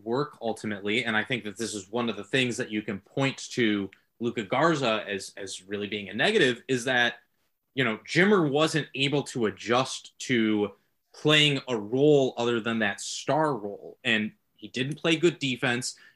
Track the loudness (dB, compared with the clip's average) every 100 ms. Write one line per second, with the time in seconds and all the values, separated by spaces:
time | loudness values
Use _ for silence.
0 | -4 -2 -2 -6 -6 -4 -6 -4 -2 -2
1 | 0 0 0 -4 -6 -6 -6 -6 -6 -4
2 | -4 -4 -4 0 0 -2 -4 -4 -4 -8
3 | _ -2 -2 -2 -8 0 2 0 -4 -10
4 | _ -6 -6 -4 -4 2 2 2 0 0
5 | -2 -6 -8 -12 -12 -12 -8 -8 -6 -8
6 | -8 -2 2 4 2 2 -2 -2 0 2
7 | 2 -2 _ _ _ _ _ -2 0 -2
8 | -2 4 6 6 4 2 2 0 -4 -2
9 | 0 0 -2 -2 -2 -2 0 0 0 -6
10 | -14 -12 0 2 4 2 0 -4 _ _
11 | _ -4 4 6 4 2 -2 -4 -2 4
12 | 6 6 4 0 0 0 0 0 -2 -2
13 | -8 -8 0 2 2 -2 -6 -10 -14 -8
14 | 0 0 0 -8 _ _ -10 -6 -4 -2
15 | 0 2 2 0 -4 -2 0 -2 -4 -10
16 | -20